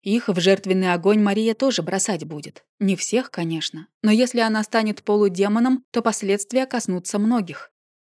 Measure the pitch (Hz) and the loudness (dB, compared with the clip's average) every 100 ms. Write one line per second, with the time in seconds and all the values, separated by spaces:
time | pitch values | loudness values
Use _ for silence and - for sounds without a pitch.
0 | - 220 - 180 175 190 190 190 185 175 | -2 -2 0 0 2 2 2 0 2 2
1 | 170 214 208 202 220 220 269 233 165 185 | 2 4 2 2 0 0 0 0 -4 -4
2 | - 185 185 151 147 - _ _ 196 175 | -2 -4 -6 -12 -14 -20 _ _ -2 0
3 | - 226 254 - 165 160 - 156 170 _ | -2 -2 -2 -6 -4 -4 -6 -10 -16 _
4 | 214 214 247 233 226 214 214 233 220 208 | 2 4 2 2 0 0 0 0 0 -2
5 | - 208 208 175 196 214 247 262 - 240 | 0 2 2 2 2 2 2 0 -2 -2
6 | 226 214 196 202 - 247 262 247 - 180 | 0 -2 -2 -2 -2 -2 -2 -4 -4 -4
7 | 180 208 214 240 175 143 - _ _ _ | -4 -2 0 0 -2 -10 -18 _ _ _